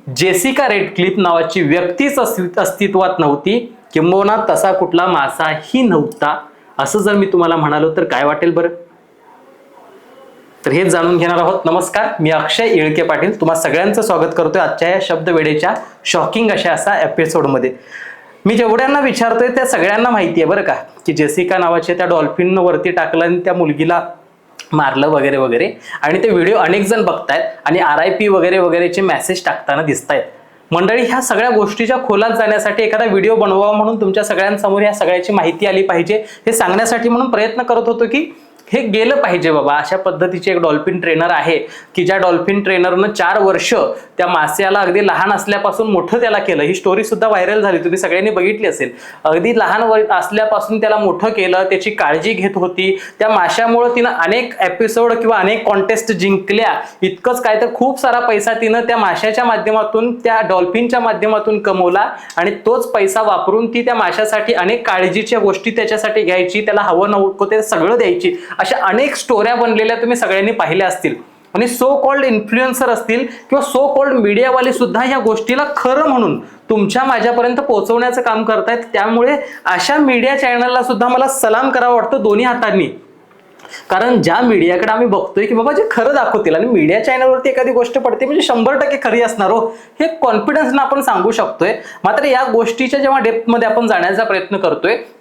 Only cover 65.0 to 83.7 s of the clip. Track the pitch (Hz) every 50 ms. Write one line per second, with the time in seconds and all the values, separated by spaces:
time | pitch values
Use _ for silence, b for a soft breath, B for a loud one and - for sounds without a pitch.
65 | 185 185 175 214 220 - 240 220 202 196 185 - - 226 214 226 214 226 220 214
66 | 220 214 214 220 208 170 185 185 180 180 185 214 214 214 208 208 202 190 170 175
67 | 196 202 208 202 196 190 196 - 202 196 214 220 214 214 - 165 160 190 233 240
68 | 226 180 175 175 - 349 359 B B B B B 196 - 262 - 185 190 190 233
69 | 277 285 277 - - - 240 202 214 233 240 233 240 233 220 220 220 220 233 226
70 | 233 233 240 240 233 185 190 196 196 220 214 220 - - 160 190 190 180 180 -
71 | - 151 120 - - - - - _ _ - - 247 240 240 - 254 269 285 277
72 | - 262 277 285 269 262 226 214 208 214 220 240 254 262 247 254 262 247 233 220
73 | - - 226 247 269 233 B B B B 262 285 277 - - 254 277 277 - 269
74 | 277 285 262 247 208 202 208 214 254 262 247 254 247 262 254 - 240 190 175 220
75 | 254 254 269 262 208 226 220 220 220 226 254 269 294 285 - - - 254 262 285
76 | 311 277 262 247 220 165 135 117 - - - - _ - 220 214 202 196 202 254
77 | 262 269 254 226 202 240 240 240 240 247 247 - - - 233 196 - - 226 240
78 | 247 247 247 254 247 233 220 220 220 226 220 220 - 220 233 233 233 - - 208
79 | 202 220 226 233 240 262 294 - B B B B B - 180 180 - - 277 311
80 | 294 262 254 240 240 262 277 277 269 247 240 240 247 247 247 254 240 254 247 202
81 | 240 247 247 254 269 262 262 - - 220 214 233 269 269 254 254 240 247 240 233
82 | 226 226 277 262 208 214 208 214 247 254 240 240 233 214 190 190 156 127 - -
83 | - - - - _ _ _ _ _ _ _ B B B